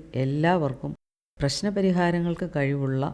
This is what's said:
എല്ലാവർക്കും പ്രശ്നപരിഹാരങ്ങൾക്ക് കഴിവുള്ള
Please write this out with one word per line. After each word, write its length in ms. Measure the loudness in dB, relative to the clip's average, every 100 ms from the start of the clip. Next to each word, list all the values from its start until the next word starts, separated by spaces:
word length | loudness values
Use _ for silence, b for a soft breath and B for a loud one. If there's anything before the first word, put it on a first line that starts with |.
| -6
എല്ലാവർക്കും 800 | -4 -2 2 2 2 0 -4 -8 -10 _ _ _ -4
പ്രശ്നപരിഹാരങ്ങൾക്ക് 1120 | -2 -2 -2 0 2 4 2 2 0 -2 -4
കഴിവുള്ള 520 | -2 0 0 0 0 -2